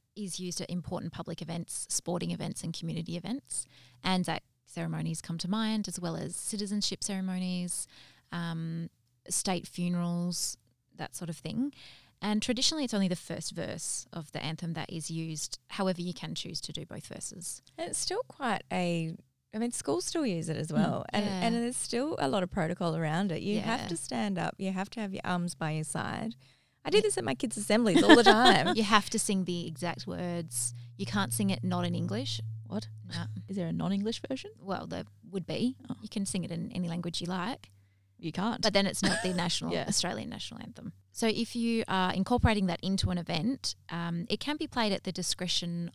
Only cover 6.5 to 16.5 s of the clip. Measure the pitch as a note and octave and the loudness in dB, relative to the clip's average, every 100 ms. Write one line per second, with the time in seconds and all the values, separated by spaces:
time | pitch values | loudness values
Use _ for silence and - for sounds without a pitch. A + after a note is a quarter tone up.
6.5 | G#3 G3+ G#3 - - - F#3+ F#3+ F#3 F#3 | -4 -2 0 0 -2 -2 -2 -2 0 0
7.5 | F3+ F3+ F3 - - - - _ E3+ E3+ | 0 -2 -4 -8 -14 -20 -20 _ -6 -4
8.5 | E3 E3 E3 E3 - _ _ - - G3+ | -4 -4 -4 -6 -10 _ _ -4 -2 0
9.5 | F3+ - - F3 F3 E3+ F3 F3 E3+ - | 0 -2 -2 0 2 2 0 0 -2 -4
10.5 | - _ _ _ - D#3 - E3+ D#3+ D#3+ | -6 _ _ _ -12 -10 -8 -8 -8 -6
11.5 | A3 C#4+ - - - - _ G#3 G#3+ - | -2 -2 -4 -16 -20 -20 _ 0 2 2
12.5 | A#3+ - D#4+ C4 G#3 F#3 F3+ - F3 - | 2 2 2 2 2 2 2 -4 -8 -6
13.5 | E3+ F3 E3 - - - E3+ D3+ - D3+ | -6 -6 -4 -6 -6 -6 -10 -10 -6 -6
14.5 | D#3+ E3+ D#3+ - E3+ D#3 D#3+ D#3+ D#3 - | -4 -4 -4 -4 -6 -6 -4 -4 -6 -6
15.5 | - - - F#3+ F3+ F3+ - D#3+ D#3+ - | -8 -8 0 0 0 -4 -6 -8 -6 -6